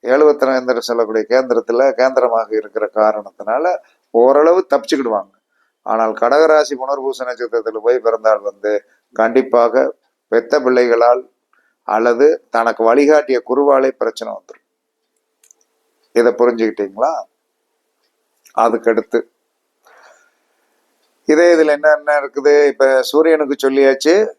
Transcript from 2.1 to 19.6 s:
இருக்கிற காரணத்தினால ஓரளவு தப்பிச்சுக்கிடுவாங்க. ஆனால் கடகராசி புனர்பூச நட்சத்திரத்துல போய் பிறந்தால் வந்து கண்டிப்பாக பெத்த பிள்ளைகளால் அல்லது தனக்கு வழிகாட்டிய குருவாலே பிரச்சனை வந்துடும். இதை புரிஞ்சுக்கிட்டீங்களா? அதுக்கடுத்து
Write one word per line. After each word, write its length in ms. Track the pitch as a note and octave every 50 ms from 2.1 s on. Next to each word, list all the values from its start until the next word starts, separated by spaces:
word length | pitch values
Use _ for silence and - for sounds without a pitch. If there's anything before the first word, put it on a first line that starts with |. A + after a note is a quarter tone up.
| C3 B2+ B2 A#2+ A#2 A2+ A2 G#2 A2 G#2+
இருக்கிற 240 | G#2 G#2 _ A2 G#2+ G2+ _ G#2+
காரணத்தினால 640 | G#2+ G#2+ G#2+ G#2+ G#2 G2 _ _ - G#2 A2+ C3+ D#3+ F3+ F3+ - _ _ _ _ _ _ - A#2
ஓரளவு 400 | A#2+ C3 C3+ C#3+ D3+ E3 F3 F#3+ F#3 _
தப்பிச்சுக்கிடுவாங்க. 640 | C#3+ C3 A2+ - D#3+ C3+ C3+ A2+ G#2+ G2+ F2+ _ _ _ _ _ _ _ _ _ _ _ _ G#2+
ஆனால் 220 | A2 A2 A2+ A2 A2 -
கடகராசி 520 | A#2 A#2 C3+ D3 D#3+ D#3 D#3 D3+ D3 - C#3+ B2+
புனர்பூச 380 | C3 C3+ C#3 C3+ C3 C3+ B2+ A#2+ B2+ B2
நட்சத்திரத்துல 520 | B2 A#2 B2 A#2 A#2 A#2 G#2+ A2+ G#2+ A2 G#2+
போய் 200 | A#2+ B2 B2+ G#2+
பிறந்தால் 360 | A2+ A2+ A2 A2 A2 G#2+ G#2 G2+ G#2
வந்து 240 | G2+ G2+ G#2 G#2+ G#2+ G2+ _ _ _ _ _ _ _ -
கண்டிப்பாக 600 | A2 A2+ A#2+ C3 B2+ C3 - A#2+ A#2 A#2 A2 C3 C3+ C3+ - _ _ _ _ _ _ _
பெத்த 280 | A2 A#2 A#2 - D3 D3+ C3
பிள்ளைகளால் 580 | B2+ B2+ B2 B2 A#2 A#2 A#2 A#2+ A#2+ B2 B2+ - _ _ _ _ _ _ _ _ _ _ _ _ - G2+
அல்லது 300 | A2 A#2 B2 A#2+ A#2 C#3 D3+ E3 - _ _ -
தனக்கு 260 | A#2 A#2 A#2 A2+ - A2+ A2+
வழிகாட்டிய 480 | A#2+ C#3 C#3+ C#3+ D3+ D3+ C#3+ - C3 A#2+ - -
குருவாலே 420 | B2+ C3+ C#3+ C#3+ C#3 C3+ C3+ C3+ C3 _
பிரச்சனை 280 | A#2+ A2+ - - A2+ A2 G#2+
வந்துடும். 300 | G2 _ _ - _ _ _ _ _ _ _ _ _ _ _ _ _ _ _ _ _ _ _ _ _ _ _ _ _ _ _ _ _ _ _ _ A#2
இதை 120 | A#2 A#2 A#2+ -
புரிஞ்சுக்கிட்டீங்களா? 720 | A#2+ A#2+ A#2 A2+ A2+ G#2+ G#2+ - G#2 F#2+ G2 G#2 B2 D3+ E3 B2+ G2+ _ _ _ _ _ _ _ _ _ _ _ _ _ _ _ _ _ _ _ _ _ _ _ _ _ _ A2 A2+
அதுக்கடுத்து 560 | A#2 A2+ A#2 - A#2 A2+ A2 A2 _ - A#2+ - _ _ _ _ _ _ _